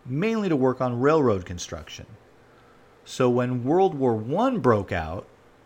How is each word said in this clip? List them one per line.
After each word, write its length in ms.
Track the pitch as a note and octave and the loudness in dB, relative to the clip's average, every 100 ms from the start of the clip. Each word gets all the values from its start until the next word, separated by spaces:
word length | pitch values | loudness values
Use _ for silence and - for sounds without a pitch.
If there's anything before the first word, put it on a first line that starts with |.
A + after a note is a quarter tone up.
mainly 440 | B2 C3+ A3 A3+ F#3+ | -8 -4 -2 -2 0
to 80 | D3 | 2
work 240 | C3 B2 | 0 0
on 180 | B2+ A#2+ | -4 0
railroad 480 | C#3 D#3+ B2+ G2 F2 | 2 4 2 0 -4
construction. 580 | F2+ - E2 D#2 - - A2+ _ _ _ _ - - - _ | -10 -10 -12 -14 -18 -20 -20 _ _ _ _ -20 -20 -20 _
So 260 | - - B2+ | -8 0 2
when 320 | B2 B2 B2+ | 2 0 -2
World 320 | B2 F3 F#3+ | 0 2 2
War 220 | D3 B2+ A2 | 2 0 0
One 420 | A2 E3+ C4 A3+ | -2 0 0 2
broke 320 | B2+ G#2 F#2+ | 2 2 0
out 380 | F2+ D#2+ F#2 - _ - _ | -4 -4 -10 -14 _ -20 _